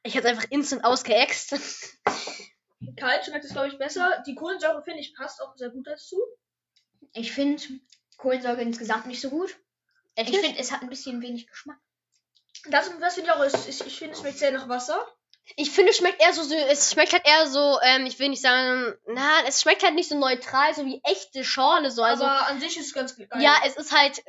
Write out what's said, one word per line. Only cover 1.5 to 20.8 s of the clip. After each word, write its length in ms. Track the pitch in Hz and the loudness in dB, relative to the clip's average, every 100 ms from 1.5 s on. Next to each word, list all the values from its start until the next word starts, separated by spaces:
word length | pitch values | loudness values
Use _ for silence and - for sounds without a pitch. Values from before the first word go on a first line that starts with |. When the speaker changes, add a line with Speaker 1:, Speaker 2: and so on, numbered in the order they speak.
| 185 - - - - - - - - - _ _ _ - - | -8 -8 -14 -16 -6 -4 -4 -8 -14 -18 _ _ _ -16 -6
Speaker 2:
Kalt 280 | 254 269 | -2 -2
schmeckt 200 | - 294 | -2 -10
es, 80 | 277 | -8
glaub 140 | - 277 | -6 -6
ich, 120 | - | -6
besser. 440 | 277 370 359 359 285 | -8 -2 0 0 -4
Die 80 | |
Kohlensäure, 480 | 247 320 370 311 302 | -10 -8 -2 -2 -2
finde 180 | 339 320 | -8 -12
ich, 140 | 277 | -14
passt 280 | 269 277 - | -14 -14 -14
auch 120 | 269 - | -16 -14
sehr 140 | 240 | -14
gut 160 | 254 294 | -12 -14
dazu. 300 | 294 - 370 480 - _ _ _ _ _ _ _ | -14 -8 -6 -6 -8 _ _ _ _ _ _ _
Speaker 3:
Ich 200 | 226 233 | -12 -8
finde 300 | - 285 294 - 262 _ _ _ - | -2 0 -2 -6 -18 _ _ _ -6
Kohlensäure 460 | 262 254 247 240 | -2 -2 -2 -4
insgesamt 440 | 233 226 220 226 247 | -4 -6 -4 -4 -6
nicht 140 | 247 | -10
so 80 | 277 | -6
gut. 260 | 294 370 - _ _ _ _ _ | -6 -6 -10 _ _ _ _ _
Speaker 1:
Echt 160 | - 226 | -6 -2
Speaker 3:
Ich 60 | 381 | 0
Speaker 1:
nicht? 80 | 320 | 0
Speaker 3:
finde, 140 | - | -4
es 120 | 247 | -8
hat 100 | 269 | -8
ein 60 | 254 | -10
bisschen 320 | 254 269 240 | -12 -10 -10
wenig 260 | 247 240 - | -8 -12 -14
Geschmack. 300 | - 294 285 _ _ _ _ _ _ _ - - | -20 -20 -20 _ _ _ _ _ _ _ -20 2
Speaker 2:
Das, 220 | 277 370 339 | 2 2 -2
das 140 | 349 | -4
finde 160 | 359 339 | -2 0
ich 60 | 302 | 2
auch, 60 | |
es, 240 | 277 320 - | 2 0 -4
ich, 180 | - - | -10 -10
ich 120 | - | -12
finde, 160 | 311 | -12
es 60 | 302 | -10
schmeckt 180 | 285 269 | -10 -2
sehr 140 | 285 | 0
nach 160 | 262 254 | 0 -4
Wasser. 380 | 247 247 339 480 _ _ _ - - | -6 -4 -6 -6 _ _ _ -12 -6
Speaker 1:
Ich 140 | 294 | 0
finde, 180 | - 370 | 6 6
es 60 | 403 | 6
schmeckt 260 | 359 370 | 2 6
eher 100 | 330 | 4
so 100 | 330 | 4
sü-, 120 | 294 311 277 | -2 0 2
es 240 | 277 - | 4 4
schmeckt 200 | - 302 | 4 4
halt 140 | 349 294 | 4 6
eher 200 | 311 311 | 6 6
so, 300 | 269 285 269 | 2 2 4
ähm, 240 | 254 262 262 | 4 4 0
ich 120 | 254 | -2
will 80 | 277 | -4
nicht 140 | 262 | 0
sagen, 520 | 262 254 254 254 240 143 - | 2 4 2 0 -2 -6 -8
na, 220 | 247 285 311 262 | -2 2 4 2
es 140 | - | 2
schmeckt 200 | 311 392 | 2 4
halt 120 | 381 | 4
nicht 140 | 311 349 | 2 0
so 80 | 294 | 0
neutral, 580 | 262 254 - 262 294 | 0 0 0 2 2
so 100 | 302 | 2